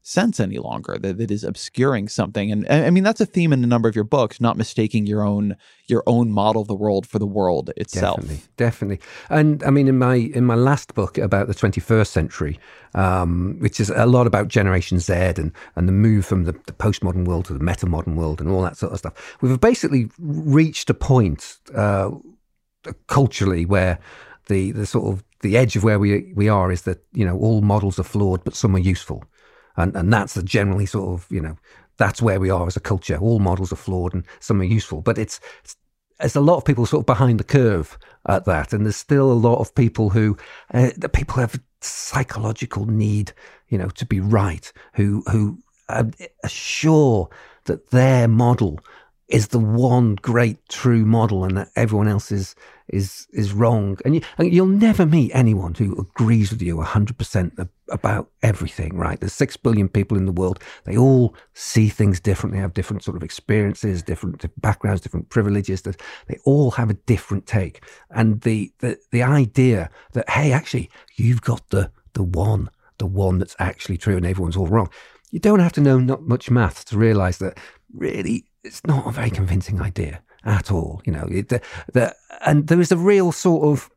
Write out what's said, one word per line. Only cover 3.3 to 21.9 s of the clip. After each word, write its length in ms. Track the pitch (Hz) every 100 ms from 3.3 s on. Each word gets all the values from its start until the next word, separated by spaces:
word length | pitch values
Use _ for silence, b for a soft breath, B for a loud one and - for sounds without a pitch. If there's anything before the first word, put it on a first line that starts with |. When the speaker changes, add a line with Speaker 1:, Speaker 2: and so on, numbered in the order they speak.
| 185 165
Speaker 1:
in 100 | 135
a 40 | 120
number 200 | 120 113
of 80 | 107
your 80 |
books, 380 | 107 143 113 -
not 160 | 117 -
mistaking 500 | 110 - 107 113 104
your 140 | 104
own, 340 | 104 101 101 101 b b -
your 160 | 120 -
own 240 | 120 117
model 320 | 104 104 110
of 60 | 107
the 80 | 98
world 320 | 104 98 -
for 120 | 104
the 60 | 101
world 460 | 101 92 80 - -
itself. 420 | - - 95 -
Speaker 2:
Definitely, 240 | - 76 _ -
definitely. 420 | 120 - 101 95 B B B
And, 340 | 156 151 147
I 60 | -
mean, 180 | 139 135
in 100 | 131
my, 180 | 127 127
in 280 | 120 120
my 120 | 123 117
last 380 | 131 143 -
book 240 | - 95 -
about 300 | 104 98 104
the 60 |
twenty-first 580 | 101 107 - - 113 104
century, 480 | - 76 - 76 80 B B B -
um, 600 | 95 92 87 87 92 -
which 200 | 117 -
is 100 | 101
a 140 | - 117
lot 220 | 123 117
about 220 | 101 104
Generation 500 | 107 98 92 - 90
Z 140 | 87
and, 400 | 87 92 85 80 B B -
and 100 | 87
the 60 |
move 320 | 95 113 104 92
from 180 | 95
the, 80 | 85
the 220 | 78 -
postmodern 520 | - 107 98 98 90 90
world 200 | 85 -
to 80 |
the 100 | 73
metamodern 520 | 82 90 90 80 85 80
world 260 | 80 76
and 80 | 76
all 120 | 95
that 120 | 90 -
sort 160 | -
of 80 | 98
stuff, 380 | - - - -
we've 180 | 127 131
basically 480 | 220 247 - 135 110 -
reached 680 | 165 151 156 143 160 - -
a 40 |
point, 680 | 131 - 127 98 73 - - -
uh, 380 | 107 104